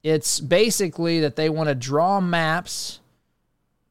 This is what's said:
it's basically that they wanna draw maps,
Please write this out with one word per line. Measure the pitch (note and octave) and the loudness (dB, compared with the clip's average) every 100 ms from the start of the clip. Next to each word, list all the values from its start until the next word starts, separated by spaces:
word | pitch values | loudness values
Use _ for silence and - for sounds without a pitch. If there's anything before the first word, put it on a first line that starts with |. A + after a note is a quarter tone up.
it's | D#3 D#3 - - | -2 0 0 -4
basically | C3 F3 A3+ - F#3 D#3+ E3+ E3 | 2 2 4 0 -2 -2 0 0
that | D3 C3+ | 0 0
they | D#3 | 0
wanna | D#3 D#3 C3+ | 0 0 -2
draw | C3 C#3+ F3+ G3+ | -2 0 2 2
maps, | F3+ E3+ D#3+ E3 F#3+ - - - _ _ _ _ _ _ _ _ _ | 0 0 0 -2 -4 -10 -10 -14 _ _ _ _ _ _ _ _ _